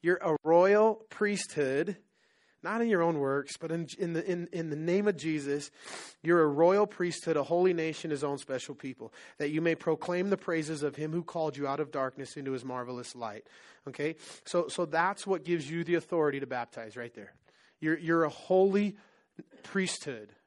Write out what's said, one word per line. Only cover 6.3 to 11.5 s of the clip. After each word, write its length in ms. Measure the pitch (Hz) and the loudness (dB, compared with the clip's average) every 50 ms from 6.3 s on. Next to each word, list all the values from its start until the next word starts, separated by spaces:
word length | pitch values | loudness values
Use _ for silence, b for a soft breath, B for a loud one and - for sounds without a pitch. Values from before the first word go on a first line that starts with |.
| 170 175 160 | 6 6 6
a 40 | |
royal 420 | 151 143 143 165 175 190 202 208 202 | 4 6 6 6 6 6 6 4 2
priesthood, 480 | 208 - 180 175 160 - - 170 160 | 0 -4 -2 -2 -2 -4 -2 0 0
a 80 | 151 135 | 0 0
holy 280 | - 165 175 180 185 185 | 2 2 4 4 4 4
nation, 380 | 170 160 160 151 - - 170 | 2 0 -2 -4 -4 -4 -4
his 140 | 151 139 143 | -4 -2 -2
own 140 | 143 139 139 | -4 -4 -4
special 360 | - - 135 127 - - 143 | -6 -6 -6 -6 -6 -8 -14
people, 380 | 143 - 135 127 _ 113 113 B B B B B B | -12 -10 -12 -12 _ -16 -18 B B B B B B
that 120 | 147 147 | -4 -2
you 100 | 147 156 | 0 2
may 160 | 165 170 165 | 2 2 0
proclaim 540 | 156 - 170 160 156 - - 175 180 180 202 | 2 2 0 0 0 0 -2 -2 0 2 0
the 60 | 196 | 0
praises 460 | 190 - - 175 165 156 147 160 147 147 | 0 0 -2 -2 -2 0 -2 -4 -2 -2
of 140 | 147 139 | -4 -4
him 160 | 143 151 156 156 | -4 -6 -4 -4
who 100 | 175 165 | -4 -6
called 340 | - - 175 160 156 | -4 -4 -2 -2 -2